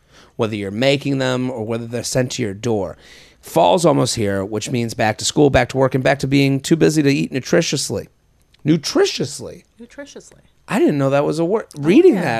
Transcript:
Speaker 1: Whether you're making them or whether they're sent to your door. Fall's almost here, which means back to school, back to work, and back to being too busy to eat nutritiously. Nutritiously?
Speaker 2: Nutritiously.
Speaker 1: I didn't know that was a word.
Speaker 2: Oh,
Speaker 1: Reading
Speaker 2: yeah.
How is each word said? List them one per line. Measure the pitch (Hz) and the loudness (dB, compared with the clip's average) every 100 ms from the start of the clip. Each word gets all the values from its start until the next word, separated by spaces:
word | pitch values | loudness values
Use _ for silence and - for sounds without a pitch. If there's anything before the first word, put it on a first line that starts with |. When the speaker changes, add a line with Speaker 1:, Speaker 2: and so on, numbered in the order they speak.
| _ - - - | _ -20 -14 -6
Speaker 1:
Whether | 110 107 | -4 -4
you're | 98 | -6
making | 104 135 143 139 135 | 0 0 2 0 -2
them | 131 127 127 | -2 -2 -4
or | 127 110 | -6 -6
whether | 117 117 | -6 -6
they're | 120 | -8
sent | - 131 127 | -4 -2 -2
to | - | -4
your | 110 | -6
door. | 98 120 107 85 - - - - _ | -6 -4 -2 -4 -10 -20 -20 -20 _
Fall's | - 160 175 180 160 | -4 2 4 4 4
almost | 139 127 - | 2 0 -2
here, | 101 98 98 | -2 -4 -4
which | 107 143 | -6 -4
means | 127 117 | -4 -4
back | 107 110 - | -2 -2 -2
to | - | -2
school, | - 143 | 2 4
back | 127 120 | 4 0
to | 131 | 0
work, | 135 135 | 0 2
and | |
back | 143 139 | 0 0
to | 135 | 0
being | 139 135 139 | 2 2 0
too | - 165 | 0 2
busy | 160 156 | 4 4
to | 139 | 2
eat | 143 165 | 2 -2
nutritiously. | 135 - 170 165 151 - 101 78 _ _ _ _ _ 143 | -6 -2 0 0 -4 -4 -8 -10 _ _ _ _ _ -2
Nutritiously? | 160 - 330 392 - 156 - 95 - _ - | -2 0 0 0 -2 -8 -10 -14 -16 _ -20
Speaker 2:
Nutritiously. | 233 - 285 214 - - _ _ - | -20 -20 -18 -20 -20 -20 _ _ -6
Speaker 1:
I | 208 | 0
didn't | 330 143 | 2 2
know | 135 | 2
that | 139 151 | 2 0
was | 151 | 0
a | 170 | 0
word. | 214 - 147 | -2 -4 -4
Speaker 2:
Oh, | |
Speaker 1:
Reading | 147 240 370 220 | 4 6 6 6
Speaker 2:
yeah. | 156 | 2